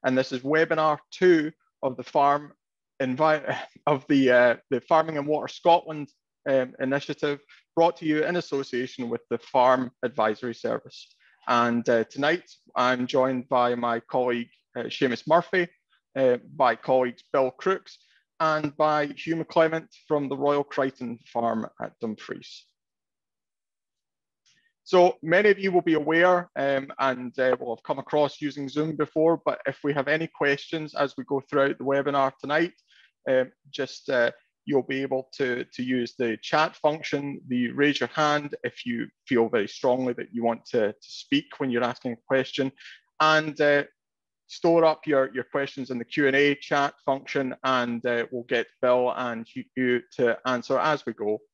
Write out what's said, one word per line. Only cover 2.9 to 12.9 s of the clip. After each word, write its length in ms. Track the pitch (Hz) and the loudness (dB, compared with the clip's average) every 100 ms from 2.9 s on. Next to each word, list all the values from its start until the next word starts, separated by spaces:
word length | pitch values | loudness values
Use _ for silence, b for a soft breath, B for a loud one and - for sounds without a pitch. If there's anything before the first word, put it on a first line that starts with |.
| _ | _
envi-, 560 | 131 127 156 151 139 135 - | -4 0 2 2 -2 -8 -8
<laughs> 160 | - - | -6 -2
of 180 | 143 - | -2 2
the, 240 | 143 131 | 2 6
uh, 240 | 123 123 113 _ | 6 6 2 _
the 100 | 127 | -6
Farming 380 | - 165 160 156 | 2 2 2 -4
and 100 | 143 | -2
Water 220 | 151 139 | -4 -4
Scotland, 580 | - 180 170 160 156 143 _ _ _ - | -2 4 4 2 -10 -10 _ _ _ 0
um, 240 | 135 127 - | 0 0 -4
initiative, 640 | 131 139 - 147 147 143 _ b b - | -2 -2 -4 -6 -4 -4 _ b b 2
brought 220 | 165 165 | 2 2
to 80 | 160 | -2
you 180 | 151 | 0
in 140 | 151 175 | 0 -2
association 720 | 156 139 135 123 127 - 120 | -2 -6 -4 -4 -6 -6 -6
with 120 | 117 _ | -6 _
the 100 | 117 | -6
Farm 520 | - 135 123 127 123 _ | -2 2 4 4 0 _
Advisory 520 | 123 117 110 107 123 113 | -6 0 -2 0 -8 -6
Service. 580 | 117 117 - - - _ b b - | -6 -6 -8 -20 -20 _ b b 0
And, 380 | 120 120 120 117 | 2 2 0 2
uh, 160 | 117 110 | 0 0
tonight, 440 | - 143 175 - - _ - | -2 -2 -2 -6 -20 _ -2
I'm 300 | 123 | 0